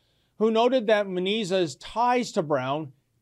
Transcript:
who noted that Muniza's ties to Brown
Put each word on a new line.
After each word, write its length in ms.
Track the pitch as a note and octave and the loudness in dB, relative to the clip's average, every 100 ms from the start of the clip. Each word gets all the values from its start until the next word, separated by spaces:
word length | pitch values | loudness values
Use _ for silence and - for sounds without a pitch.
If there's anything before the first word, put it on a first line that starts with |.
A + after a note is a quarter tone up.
| _ _ _ - | _ _ _ -2
who 140 | A3 | 0
noted 340 | A3 A#3+ C4 G#3 | 4 4 2 2
that 200 | G#3 G3+ | 2 0
Muniza's 680 | F3+ F#3 G#3+ F#3 F#3+ E3 B2+ | -2 -2 -2 0 0 0 -4
ties 540 | - G#3+ A#3+ B3+ A3+ | -10 -2 0 0 -2
to 100 | G#3 | -4
Brown 480 | D3+ C#3+ B2+ C#3 D3 - _ _ | -2 -2 -2 -6 -8 -16 _ _